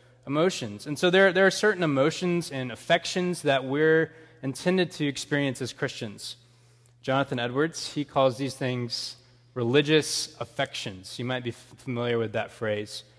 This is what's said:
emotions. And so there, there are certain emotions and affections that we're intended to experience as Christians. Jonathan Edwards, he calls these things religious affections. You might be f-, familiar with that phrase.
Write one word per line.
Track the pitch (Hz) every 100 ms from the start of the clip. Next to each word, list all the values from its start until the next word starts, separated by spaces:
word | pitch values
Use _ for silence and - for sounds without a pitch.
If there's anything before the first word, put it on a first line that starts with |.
| _ _ 131
emotions. | 147 185 - 110 104 151
And | 143
so | 180
there, | 185 196
there | 175 190
are |
certain | - 214 180
emotions | 160 135 151 - 180 175 -
and | 135 127
affections | 110 - 170 - 185 180 170
that | 147 135 131
we're | 143 156 160 156 - - -
intended | 135 131 180 185 170
to | - 143
experience | 135 - 143 139 127
as | 120
Christians. | - 143 - 110 107 - - _ _ _ _ _ _
Jonathan | 135 135 135 127
Edwards, | 120 131 160 - -
he | 147 143
calls | 139 135 127
these | 135
things | - 127 123 120 - - - _ _ _
religious | 127 117 143 147 156 143 - - -
affections. | 117 - 135 - 110 95 95 -
You | 123
might | 127
be | 120
f-, | - - -
familiar | 131 120 120 117
with | 110
that | 113 -
phrase. | - 110 104 107 - -